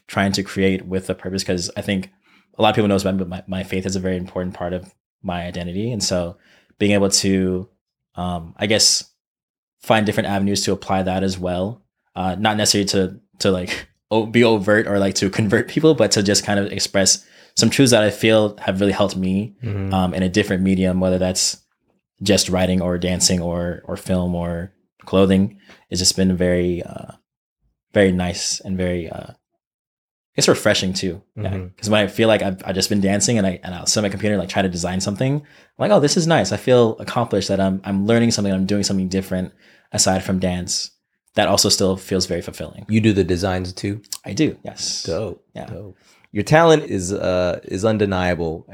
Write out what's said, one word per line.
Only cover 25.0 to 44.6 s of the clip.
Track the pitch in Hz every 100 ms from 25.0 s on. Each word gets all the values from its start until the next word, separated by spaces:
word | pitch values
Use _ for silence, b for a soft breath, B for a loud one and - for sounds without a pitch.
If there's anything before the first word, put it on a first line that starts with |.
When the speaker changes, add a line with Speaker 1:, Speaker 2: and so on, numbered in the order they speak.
| -
Speaker 1:
clothing. | 95 95 95 101 - b b b
It's | 90
just | 92 -
been | 95 90
very, | 90 90 90 87
uh, | - - - - _ _ _ _ _ _ _
very | 104 98
nice | 90 90 85 - -
and | - 92
very, | 90 90 82
uh, | - - - _ _ _ _ _ _ _ _ _ -
it's | 156
refreshing | - 107 101 92
too. | 92 95 90 _ -
Yeah. | 98
Speaker 2:
Mm-hmm. | 95 90 -
Speaker 1:
'Cause | 104
when | 107
I | 98
feel | - 113
like | 107
I've, | 95 92 -
I've | 95
just | -
been | 104
dancing | 95 101 98 117
and | 95
I, | 87
and | 90 85
I'll | 80
sit | 113
at |
my | 104
computer | 95 107 101
and, |
like, | 90
try | 107
to | 95
design | 87 87 95
something, | 98 101 131 147
I'm | 147 b b -
like, | 135
"Oh, | 202
this | 143 185
is | 165
nice. | 156 95
I | 104
feel | - 123 117 110
accomplished | 101 123 117 101 95
that | 98
I'm, | 95 95
I'm | 98 98 101
learning | 117 117
something, | 110 101
I'm | 95 95
doing | 104
something | 98 98 92
different | 95 95 92 92 _ b b b
aside | - - 95
from | - 95
dance." | 92 90 87 - - _ _ _ _ -
That | 92
also | 98 104
still | - 95 95
feels | - 95 87
very | 87
fulfilling. | - - 78 - -
Speaker 2:
You | 110
do | 107
the | 98
designs | 87 90 95 92 92
too? | - 101 104 - - -
Speaker 1:
I |
do, | 98 143 -